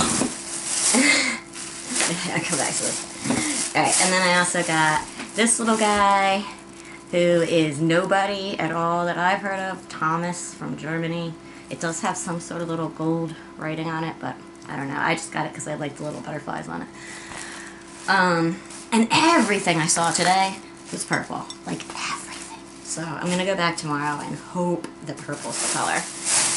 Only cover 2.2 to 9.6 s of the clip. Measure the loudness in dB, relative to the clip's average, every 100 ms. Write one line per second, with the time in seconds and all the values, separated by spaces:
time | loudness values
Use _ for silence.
2.2 | 0 0 0 0 0 0 -2 -4 -8 -8
3.2 | -2 0 0 -2 0 2 4 4 4 4
4.2 | 6 4 4 2 2 4 4 2 -2 -10
5.2 | -6 2 2 4 2 4 4 6 6 6
6.2 | 4 2 -2 -12 -16 -16 -16 -16 -2 4
7.2 | 6 6 6 4 4 2 4 4 4 2
8.2 | 2 0 -4 -2 -2 0 2 2 0 2
9.2 | 2 2 0 -2